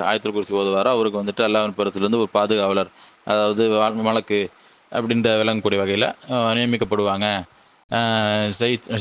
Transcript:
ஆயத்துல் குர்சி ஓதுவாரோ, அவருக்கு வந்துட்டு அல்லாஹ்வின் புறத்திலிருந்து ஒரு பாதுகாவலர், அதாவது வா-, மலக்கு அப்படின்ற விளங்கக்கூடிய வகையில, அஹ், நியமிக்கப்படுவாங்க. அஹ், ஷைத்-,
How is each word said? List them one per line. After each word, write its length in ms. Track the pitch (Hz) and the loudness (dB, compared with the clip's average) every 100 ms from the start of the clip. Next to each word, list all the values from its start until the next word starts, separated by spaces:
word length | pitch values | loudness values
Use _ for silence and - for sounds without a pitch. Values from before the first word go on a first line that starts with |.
ஆயத்துல் 320 | 92 107 107 | 0 -2 -2
குர்சி 180 | 104 98 | -4 -2
ஓதுவாரோ, 360 | 101 98 98 110 | 0 0 0 2
அவருக்கு 360 | 123 110 101 | 2 0 -2
வந்துட்டு 220 | 101 101 113 | -4 -2 0
அல்லாஹ்வின் 300 | 107 107 101 | 2 0 -2
புறத்திலிருந்து 400 | 101 95 101 117 | -4 -2 0 0
ஒரு 120 | 107 | 0
பாதுகாவலர், 580 | 104 104 107 98 98 92 - - _ - | 2 2 2 2 0 -2 -8 -20 _ -2
அதாவது 440 | 107 104 104 113 | 0 2 2 2
வா-, 240 | 107 107 | 2 2
மலக்கு 560 | 110 110 113 - 104 95 - - _ _ | 0 0 0 0 -2 -2 -8 -20 _ _
அப்படின்ற 460 | 127 117 120 113 110 | -6 -2 0 2 2
விளங்கக்கூடிய 420 | 110 110 101 98 | 2 0 0 0
வகையில, 360 | 98 101 120 - - | 0 0 -2 -4 -6
அஹ், 240 | 127 113 | -2 0
நியமிக்கப்படுவாங்க. 920 | 113 120 117 101 104 101 98 104 101 85 _ _ _ _ | 0 0 -2 -2 0 0 0 -2 -2 -6 _ _ _ _
அஹ், 600 | 113 117 110 107 107 104 101 | -2 0 0 0 0 -2 0
ஷைத்-, 400 | 117 120 - 113 | 0 -2 -4 -4